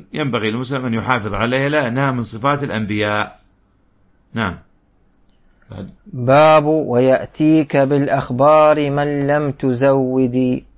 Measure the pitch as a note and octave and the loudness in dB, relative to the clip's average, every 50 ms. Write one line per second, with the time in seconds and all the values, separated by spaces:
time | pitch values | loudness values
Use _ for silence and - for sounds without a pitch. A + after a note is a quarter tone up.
0 | - _ - D3 D3+ C3+ A2+ A#2 G#2+ A2 A2 B2 B2+ A2+ C#3 C3 B2+ B2 A2+ A2+ | -16 _ -8 -6 -6 -4 -4 -2 -2 -2 -4 -4 -6 -6 -8 -6 -6 -4 -4 -4
1 | - A#2 B2+ A#2+ G2+ G#2+ G2+ G2 A2 A#2 C3 C3 C3+ C#3+ D3+ D3+ C#3 A#2 A#2 C3+ | -2 -2 -2 -2 -2 -6 -4 -4 -2 -2 -2 -2 -2 0 -2 -2 -2 -2 -2 -2
2 | C#3 C3+ B2+ A#2+ A2+ - A2+ A2 A2+ C#3 D3 C#3 C#3+ A#2 F#2 A2 A2 F#2+ G#2 G#2 | -2 -2 -2 -4 -6 -8 -8 -4 -2 -2 -2 -2 -4 -6 -4 -6 -4 -4 -4 -4
3 | G#2 G#2 G#2 G#2 G#2+ - - _ _ _ _ _ _ _ _ _ _ _ _ _ | -2 -2 -2 -4 -4 -6 -10 _ _ _ _ _ _ _ _ _ _ _ _ _
4 | _ _ _ _ _ _ - A2+ A2 F#2 D#2 C#2+ _ _ _ _ _ _ _ _ | _ _ _ _ _ _ -8 -6 -6 -6 -6 -10 _ _ _ _ _ _ _ _
5 | _ _ _ _ _ _ _ _ _ _ _ _ _ _ G2+ G2 G2 - - _ | _ _ _ _ _ _ _ _ _ _ _ _ _ _ -18 -18 -18 -18 -20 _
6 | _ G#3 - C3 A#2+ A#2+ C3+ D3 D#3 D#3 D#3 D#3 D3 D3+ D#3+ D#3 D3 - A#2+ A#2+ | _ -16 -12 -6 0 2 4 6 6 6 6 4 4 2 0 0 0 0 0 2
7 | C3 C3 C3 - - - - - D#3 D#3 D#3+ D#3+ D3 C#3+ - C#3 C#3 C3+ D3 C#3+ | 4 4 2 2 0 -4 -4 0 2 4 4 4 2 2 0 0 2 2 2 0
8 | C#3+ B2 B2 C#3 - - B2 B2 C#3 D3 D#3 D#3 D3+ D3+ D3+ D3+ D3 C#3+ C#3 C#3+ | 0 0 -2 -4 -4 -4 -2 2 4 4 6 6 6 4 4 2 0 -2 -2 -2
9 | C#3+ D3 D3 C#3+ C#3 C#3 D3 D3+ D3+ C#3 C3+ - - C3+ B2 A#2+ C#3 C#3 C3+ C#3 | -2 -2 -2 -4 -2 0 0 0 -2 -4 -6 -4 -2 -2 -2 2 2 2 2 2
10 | C3 B2+ C3 C3 C3 B2 B2 B2+ B2+ B2+ B2+ C3 - _ _ | 0 0 0 0 0 0 0 -2 0 0 -2 -4 -6 _ _